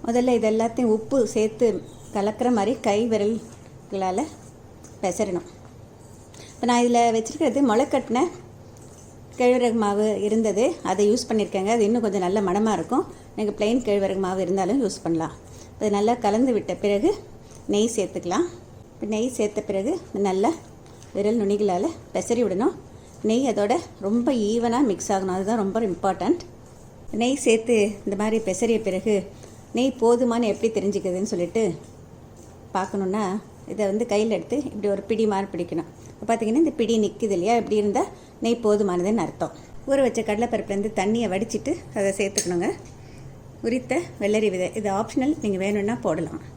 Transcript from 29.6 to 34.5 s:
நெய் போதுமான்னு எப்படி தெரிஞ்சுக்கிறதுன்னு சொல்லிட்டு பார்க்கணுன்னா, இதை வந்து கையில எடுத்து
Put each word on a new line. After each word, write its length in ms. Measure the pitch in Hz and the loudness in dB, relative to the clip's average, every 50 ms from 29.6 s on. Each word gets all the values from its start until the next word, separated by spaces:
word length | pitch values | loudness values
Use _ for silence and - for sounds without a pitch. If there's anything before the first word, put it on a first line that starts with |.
| - - - | -20 -6 -2
நெய் 160 | 233 254 269 262 - | 0 0 0 0 2
போதுமான்னு 500 | 220 233 240 240 254 240 226 233 240 214 196 | 4 4 4 4 4 2 2 2 2 0 0
எப்படி 160 | - - 226 220 | 0 0 0 0
தெரிஞ்சுக்கிறதுன்னு 540 | 208 175 202 196 196 165 190 180 185 196 - 226 | 0 0 0 -2 0 -2 -2 -2 -2 -2 -2 -2
சொல்லிட்டு 300 | 175 175 175 - 226 220 185 156 151 - - - - - - - - - - - - - - - - - - - | -2 -2 -2 0 0 0 0 -2 -4 -12 -18 -20 -20 -20 -20 -20 -20 -20 -20 -20 -20 -20 -20 -20 -20 -18 -6 -4
பார்க்கணுன்னா, 500 | 190 190 190 - 196 196 185 190 220 208 180 190 214 - - - - - - - | -4 -4 -2 -2 -2 -2 0 0 -2 -2 -2 -4 -6 -8 -12 -20 -20 -14 -10 -4
இதை 80 | 202 208 196 | -2 0 0
வந்து 160 | 196 220 233 240 202 | 0 -2 0 0 2
கையில 220 | 208 220 226 214 | 2 2 2 0
எடுத்து 200 | 175 170 - | -2 -2 -2